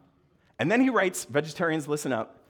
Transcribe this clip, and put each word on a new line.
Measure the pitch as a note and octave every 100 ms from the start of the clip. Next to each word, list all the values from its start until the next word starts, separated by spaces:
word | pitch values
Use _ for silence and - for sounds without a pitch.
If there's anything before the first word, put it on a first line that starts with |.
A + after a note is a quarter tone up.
| _ _ _ _ _ -
and | C#3
then | A#3
he | C4
writes, | A3 F#3+ F3+ -
vegetarians, | C3+ D#3 - E3+ D#3+ C#3+
listen | D3 C#3
up. | A#2 A2 -